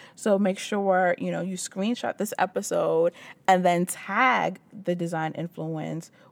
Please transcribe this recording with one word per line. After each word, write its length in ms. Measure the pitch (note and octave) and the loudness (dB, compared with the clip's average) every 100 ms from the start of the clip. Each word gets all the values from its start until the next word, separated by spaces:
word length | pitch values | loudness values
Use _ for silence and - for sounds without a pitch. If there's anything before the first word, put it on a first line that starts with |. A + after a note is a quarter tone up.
| - - | -20 -6
So 220 | A3 G3 | 2 2
make 200 | G3 G3 | 2 0
sure, 560 | - G#3 G3 F#3 F3+ F3 | -4 -2 2 4 4 2
you 120 | F3+ | -2
know, 100 | E3+ | -4
you 160 | F3 F#3 | -4 -6
screenshot 600 | - F#3+ G#3 A#3+ - - | -8 -4 -2 -2 -4 -4
this 160 | G#3 - | -4 0
episode 760 | F#3+ - G#3 F3+ E3 D#3+ E3+ - - - - | -2 -2 -2 0 2 2 2 -2 -20 -4 4
and 180 | F#3 | 4
then 220 | F3+ F3 F3+ | 6 4 0
tag 720 | - - G3+ B3+ A3 D#3+ F#3 _ G#3+ | -4 -4 2 2 2 0 -6 _ -10
the 100 | F#3 | -4
Design 380 | F3 E3+ E3 D#3+ | -2 -2 -2 -4
Influence 760 | - E3 - D#3+ D#3+ D#3 D#3+ - _ - | -4 -8 -8 -6 -6 -6 -8 -10 _ -20